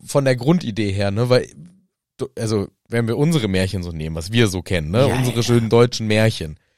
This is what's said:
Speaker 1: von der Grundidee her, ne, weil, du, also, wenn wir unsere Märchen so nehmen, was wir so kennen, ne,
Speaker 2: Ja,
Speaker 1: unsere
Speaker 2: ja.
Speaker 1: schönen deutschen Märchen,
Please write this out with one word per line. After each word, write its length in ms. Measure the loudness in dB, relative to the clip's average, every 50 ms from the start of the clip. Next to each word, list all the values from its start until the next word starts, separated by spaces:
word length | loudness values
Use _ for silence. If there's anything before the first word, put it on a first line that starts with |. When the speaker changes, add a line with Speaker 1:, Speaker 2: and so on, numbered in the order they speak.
| -14
Speaker 1:
von 180 | -2 -2 0 2
der 120 | 2 0
Grundidee 560 | 2 2 2 2 2 0 -4 -4 -2 -2 -2
her, 180 | 0 -2 -2 -2
ne, 180 | 0 -2 2 2
weil, 180 | 2 2 2 -2 -12 -20 -20 -20 _ _ _ _ _ _ _ _ _
du, 120 | -10 -10 -10 _ -6
also, 300 | -4 -2 -2 -2 -2 -4 _ _ _ _
wenn 180 | -4 -4 -2
wir 100 | -2 0
unsere 320 | 0 2 2 2 0 0 0
Märchen 340 | 0 0 0 0 -2 -6
so 100 | -6 -6
nehmen, 240 | -8 -6 -6 -6 -6
was 160 | -8 -8 -2
wir 140 | 2 2 2 2
so 140 | 2 -4
kennen, 280 | -4 -2 -4 -4 -2 0
ne, 180 | 2 2 2 2
Speaker 2:
Ja, 80 | 2
Speaker 1:
unsere 200 | 0 -2 -2 -2
Speaker 2:
ja. 60 | -2
Speaker 1:
schönen 260 | 0 2 2 2 2 4
deutschen 360 | 4 4 4 4 2 -4 -2
Märchen, 520 | 0 2 2 2 2 0 -2 -8 -10 -12 -14 _ _ _